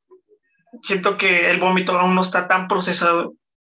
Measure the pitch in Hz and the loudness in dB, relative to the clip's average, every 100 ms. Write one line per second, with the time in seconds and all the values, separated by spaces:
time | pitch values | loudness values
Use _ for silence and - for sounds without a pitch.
0 | _ - _ _ _ _ _ - - 190 | _ -20 _ _ _ _ _ -10 -4 0
1 | 190 190 196 180 175 175 180 185 185 180 | 0 0 0 2 2 0 2 0 0 0
2 | 180 185 185 185 180 185 185 190 185 180 | 2 2 2 -2 0 -2 0 -4 -2 0
3 | 175 170 - - _ _ _ | 0 0 -2 -10 _ _ _